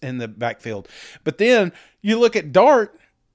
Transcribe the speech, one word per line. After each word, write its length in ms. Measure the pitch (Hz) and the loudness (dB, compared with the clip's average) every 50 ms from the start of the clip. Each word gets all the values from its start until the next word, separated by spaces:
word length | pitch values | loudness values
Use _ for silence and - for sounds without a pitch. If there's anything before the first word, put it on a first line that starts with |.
| - | -12
in 160 | 131 127 127 | -12 -10 -10
the 100 | 117 110 | -10 -12
backfield. 600 | 107 107 120 117 113 _ - 120 110 101 98 - - - - - - - - | -10 -8 -8 -8 -8 _ -12 -12 -12 -12 -14 -16 -20 -20 -20 -20 -20 -12 -8
But 140 | 160 - - | -8 -4 -2
then 340 | 202 240 247 233 196 175 - - - _ _ _ - | 0 2 2 2 2 0 -4 -12 -20 _ _ _ -4
you 160 | 202 220 226 | -2 0 2
look 180 | 240 226 226 | 2 0 0
at 160 | 214 156 151 127 | -2 -4 0 2
Dart, 460 | 185 214 240 294 240 214 - _ _ _ _ _ _ _ _ _ | 4 4 6 4 2 2 -2 _ _ _ _ _ _ _ _ _